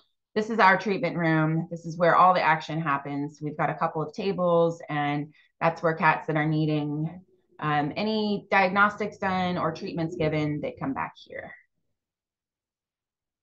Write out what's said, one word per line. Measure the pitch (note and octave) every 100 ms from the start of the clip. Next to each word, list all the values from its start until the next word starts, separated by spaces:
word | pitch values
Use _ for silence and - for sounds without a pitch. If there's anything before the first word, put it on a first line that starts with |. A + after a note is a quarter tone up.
| _ _ _
This | G#3+ G#3+
is | A3
our | F#3+ F#3+
treatment | A3 F#3+ E3+ D3
room. | E3 D#3+ D#3 D#3+ D#3+
This | E3+ E3
is | E3
where | E3+ D3
all | F3+
the | F3+
action | D3 D#3+ - D#3
happens. | D#3+ C#3 C#3+ C#3+ D3 -
We've | D3+ C#3
got | D3
a | -
couple | E3 D#3+
of | D3
tables, | - G3 F3+ F3+ E3+ E3+ E3 -
and | D3 C#3+ D3 D3 - _ -
that's | E3 E3
where | E3
cats | D#3+ D#3 D3+ -
that | D3
are | D#3
needing, | D#3 D#3 D3+ D3 D3 D#3+ E3+ - _ _ -
um, | D3+ D3 C#3+ -
any | G#3+ A3 G#3+ G3+ -
diagnostics | G3 F#3 G3+ G#3 G#3 G#3 -
done | F#3+ F#3 F3+ F3+
or | D#3+
treatments | D#3+ F#3+ E3+ D#3+ -
given, | D#3 D3+ D3+ D3
they | - -
come | C3+
back | - D#3 -
here. | - - - - _ _ _ _ _ _ _ _ _ _ _ _ _ _ _ _ _ _